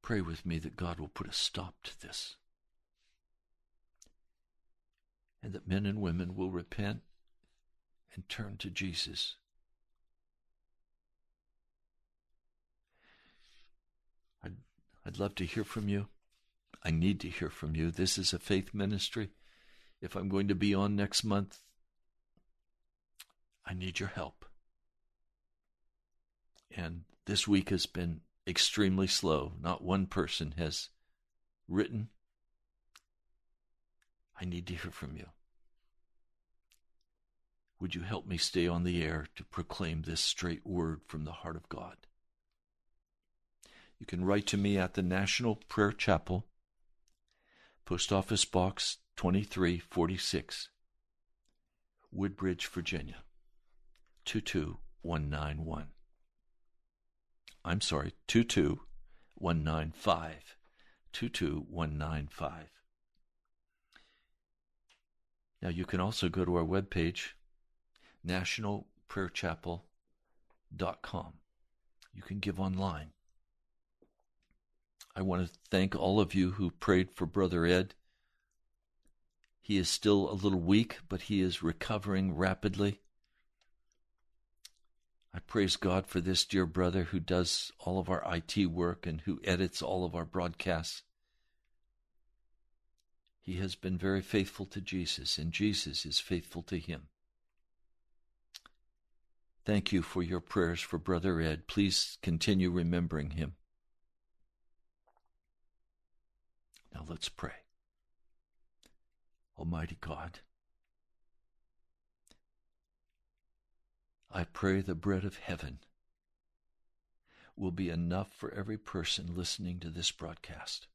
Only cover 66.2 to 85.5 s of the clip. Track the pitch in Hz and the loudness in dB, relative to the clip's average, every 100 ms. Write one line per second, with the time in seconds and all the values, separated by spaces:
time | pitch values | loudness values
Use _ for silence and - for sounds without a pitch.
66.2 | 87 92 90 87 80 95 98 92 82 - | 0 2 2 2 2 0 0 0 0 0
67.2 | - - - _ _ _ _ _ - _ | -10 -12 -20 _ _ _ _ _ -20 _
68.2 | 85 92 90 - 104 101 - _ _ 98 | -4 -2 -2 -2 -2 -4 -8 _ _ -4
69.2 | 92 - 90 82 87 85 - _ _ _ | -4 -2 -4 -4 -6 -8 -10 _ _ _
70.2 | _ _ _ _ _ 131 92 - - 87 | _ _ _ _ _ -4 -4 -4 -8 -8
71.2 | 80 - _ _ _ _ _ _ - 95 | -8 -16 _ _ _ _ _ _ -20 -20
72.2 | - 101 101 90 95 92 95 76 76 _ | -8 -4 -4 0 0 0 -2 -4 -10 _
73.2 | _ _ _ _ _ _ _ _ _ _ | _ _ _ _ _ _ _ _ _ _
74.2 | _ _ _ _ _ _ _ _ - - | _ _ _ _ _ _ _ _ -12 -4
75.2 | 95 90 87 - - 95 95 - 92 104 | 0 0 -2 -6 0 2 4 4 4 6
76.2 | 92 98 90 98 90 - - 92 92 - | 6 4 4 2 -2 0 4 6 4 -2
77.2 | 85 101 92 87 85 90 95 - _ _ | -2 2 4 4 6 6 4 -6 _ _
78.2 | _ _ _ _ _ _ _ _ _ _ | _ _ _ _ _ _ _ _ _ _
79.2 | _ _ _ _ - 101 90 - 107 101 | _ _ _ _ 2 2 4 2 6 6
80.2 | 98 98 101 92 85 104 113 - - 95 | 4 2 2 2 6 6 6 -4 -8 -8
81.2 | - 101 92 85 82 80 - 107 101 95 | 0 2 2 2 -2 -2 -2 -2 0 2
82.2 | 95 80 95 95 104 98 101 98 _ _ | 2 2 2 2 -2 2 0 0 _ _
83.2 | _ _ _ _ _ _ _ _ _ _ | _ _ _ _ _ _ _ _ _ _
84.2 | _ _ _ _ - _ _ _ _ _ | _ _ _ _ -20 _ _ _ _ _
85.2 | _ 87 - | _ -16 -2